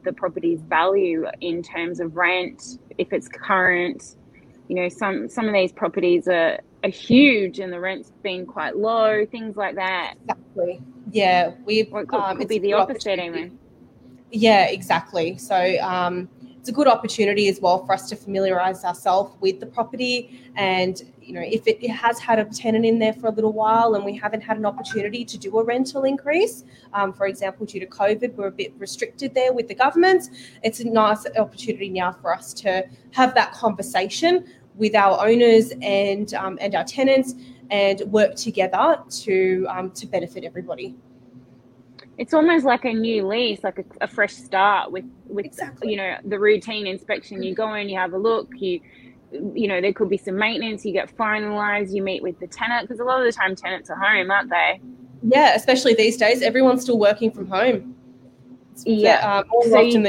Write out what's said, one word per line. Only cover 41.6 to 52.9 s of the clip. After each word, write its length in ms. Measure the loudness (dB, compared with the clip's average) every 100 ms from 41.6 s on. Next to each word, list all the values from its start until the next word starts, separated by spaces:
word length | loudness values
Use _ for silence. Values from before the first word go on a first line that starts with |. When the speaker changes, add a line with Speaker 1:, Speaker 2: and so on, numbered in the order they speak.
| _ _ _ -20 -20 -12
Speaker 1:
It's 180 | -2 2
almost 300 | 4 4 4
like 200 | 2 0
a 80 |
new 320 | -2 -2 -2 -2
lease, 360 | -2 -2 -4
like 160 | -6 -8
a, 60 | -12 -8
a 40 | -8
fresh 260 | -2 -2 -4
start 560 | -4 2 4 2 -2
with, 140 | -8 -12 -18 -12
with 160 | -10 -10
Speaker 2:
Exactly. 440 | -10 -12 -8 -6
Speaker 1:
you 80 | -4
know, 200 | -6 -8 -6
the 120 | 0
routine 480 | 4 2 0 -8 -6
inspection. 560 | -8 -6 -8 -6 -8
You 140 | -6 -4
go 180 | -4
in, 160 | -4 -6
you 80 | -4
have 160 | -4
a 40 | -2
look, 320 | 0 0 -2 -8
you, 200 | -6 -6 -8 -20 -20 -20 _ -10 -8 -4
you 120 | -2
know, 140 | 0
there 120 | -2
could 160 | -2 -2
be 80 | -2
some 200 | -4 -4
maintenance, 480 | -2 -2 -6 -6 -6
you 80 |
get 220 | -4 -6 -6
finalised, 800 | -4 -2 -4 -4 -2 -2 -2 -4
you 80 |
meet 180 | -4 -4
with 160 | -6 -10
the 60 | -14
tenant, 400 | -8 -4 -4
'cause 120 | -4